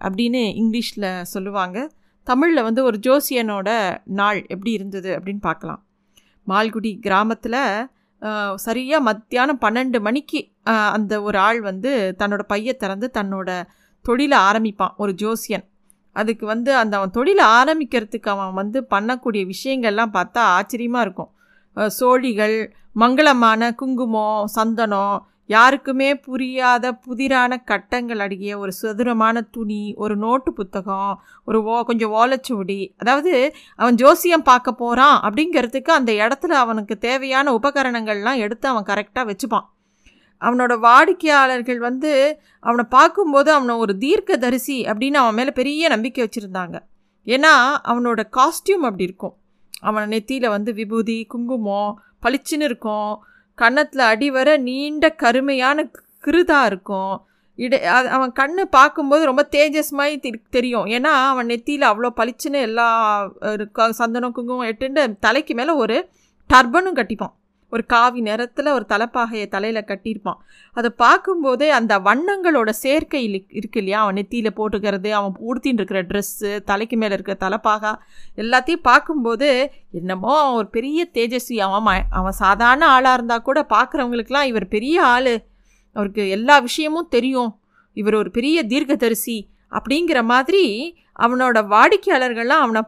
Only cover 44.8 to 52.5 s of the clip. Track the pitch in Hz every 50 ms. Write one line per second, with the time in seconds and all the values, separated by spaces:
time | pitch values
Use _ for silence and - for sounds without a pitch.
44.8 | - - 214 214 247 277 285 294 254 233 214 220 254 277 254 254 247 277 285 302
45.8 | 330 320 262 214 220 262 240 - 240 220 - 240 202 196 185 185 180 170 175 -
46.8 | - _ _ _ _ _ _ _ _ - 233 269 294 320 311 262 240 262 294 -
47.8 | - - 240 240 240 240 233 220 214 214 - 247 254 320 330 - - - 392 370
48.8 | 311 240 202 175 185 180 185 - - 185 - _ _ _ _ _ _ _ - -
49.8 | - 208 214 214 208 208 214 220 214 - 262 269 247 233 208 202 208 233 226 202
50.8 | 226 202 220 226 226 233 226 226 226 214 - 240 240 240 262 240 214 202 196 202
51.8 | 208 208 208 - _ _ _ _ - 233 254 277 - -